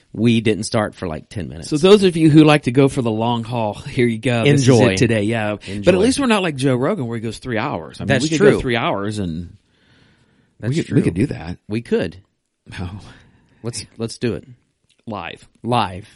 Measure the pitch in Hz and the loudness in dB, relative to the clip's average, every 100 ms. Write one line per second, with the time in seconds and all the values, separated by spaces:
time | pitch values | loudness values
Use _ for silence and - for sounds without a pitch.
0 | _ - 117 113 110 95 110 117 104 - | _ -2 2 2 0 -2 -2 -4 -4 -6
1 | 92 78 - 107 71 76 - 151 185 208 | -10 -10 -10 -10 -10 -10 -6 2 6 6
2 | 190 165 156 151 151 151 135 127 139 135 | 4 4 6 8 8 4 2 2 2 2
3 | 117 110 117 120 113 120 107 98 - 135 | -4 -2 -2 -4 -4 -4 -4 -6 -8 -2
4 | 120 110 127 120 117 139 127 120 - 95 | 0 0 -2 0 4 4 6 6 6 4
5 | 117 113 104 117 104 104 - 101 101 185 | 2 2 0 -2 -4 -6 -8 -2 2 4
6 | 226 269 262 214 185 139 135 123 143 202 | 2 2 0 0 0 -2 0 0 -2 -4
7 | 120 117 110 104 131 110 139 104 78 - | -6 -6 -8 -10 -6 -4 -4 -6 -10 -8
8 | 117 135 156 160 143 107 131 117 156 110 | -2 0 0 4 4 4 0 -2 -2 -4
9 | 101 107 92 80 87 - _ _ _ _ | -4 -4 -6 -6 -12 -18 _ _ _ _
10 | _ _ _ _ _ - 110 156 - - | _ _ _ _ _ -10 -4 -4 0 2
11 | - 85 135 - 82 87 - 110 120 220 | 2 0 -2 -4 -10 -12 -8 -6 -2 -2
12 | 95 90 _ _ _ _ - - 90 101 | -2 -8 _ _ _ _ -18 -12 -10 -12
13 | - - _ _ _ _ 113 113 - - | -18 -20 _ _ _ _ -12 -10 -14 -10
14 | 113 - 120 90 - 120 _ _ _ _ | -10 -6 -6 -6 -12 -20 _ _ _ _
15 | - 104 82 - - _ 110 120 98 95 | -12 -10 -10 -14 -20 _ -2 -2 -2 -6
16 | - | -16